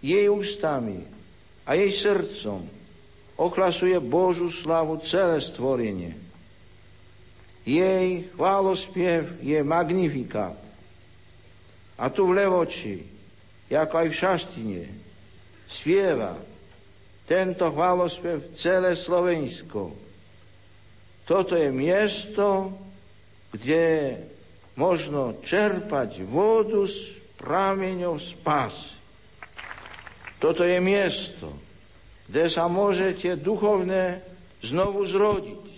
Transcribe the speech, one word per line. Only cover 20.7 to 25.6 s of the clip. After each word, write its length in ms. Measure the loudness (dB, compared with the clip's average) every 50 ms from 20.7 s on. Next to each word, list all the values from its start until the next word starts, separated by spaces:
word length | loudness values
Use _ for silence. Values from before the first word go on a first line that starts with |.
| -20 -20 -20 -20 -20 -20 -20 -20 -20 -20 -2
Toto 300 | 2 2 2 2 2 2
je 160 | 2 2 2 0
miesto, 1000 | 0 2 2 4 4 2 2 -2 -4 -10 -6 -2 0 2 2 2 2 0 -4 -8 -12 -16 -20 -20 -20 -20 -20 -20 -20 -20 -20 -20 -20 -20 -14 -14
gdzie 640 | -10 -2 0 2 4 4 4 2 2 0 -2 -4 -8 -12 -16 -18 -20 -20 -20 -20 -20 -20 -18 -4
można 560 | 0 2 2 2 0 -2 -4 -4 -2 -2 -2 -4 -8 -6
czerpać 760 | -2 0 2